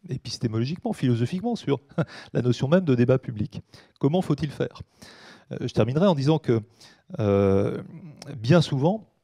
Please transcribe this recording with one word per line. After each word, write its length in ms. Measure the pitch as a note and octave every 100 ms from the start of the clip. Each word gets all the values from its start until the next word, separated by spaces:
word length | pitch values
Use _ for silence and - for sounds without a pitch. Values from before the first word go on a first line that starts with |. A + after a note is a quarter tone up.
| -
épistémologiquement, 840 | C3+ - - A#2+ G#2+ B2 F3 A#3
philosophiquement, 640 | - C3 A#2+ A#2+ F#3 A3+ A#3
sur 240 | - C3+ _ - D3
<laughs> 260 | - -
la 80 | -
notion 280 | B2 A#2 C3+
même 160 | F3+ F3
de 100 | B2
débat 220 | A#2+ C3
public. 440 | - A2 D#3 - - - - _
Comment 220 | C#3 F3+
faut-il 300 | F#3 D3 D3+
faire ? 300 | - - - - _ - - - - _
Euh, 60 | -
je 120 | C3
terminerai 340 | - A2+ C#3 G3
en 80 | D3
disant 240 | C3+ D#3+
que, 220 | - A2+ G#2 _ - _ _ F#3
euh, 640 | G#2+ G2 G2 G2 G#2 G#2+ F#2+ D#3 E3 - - B2
bien 240 | A2+ E3+
souvent 480 | - C#3 D3 A3 - _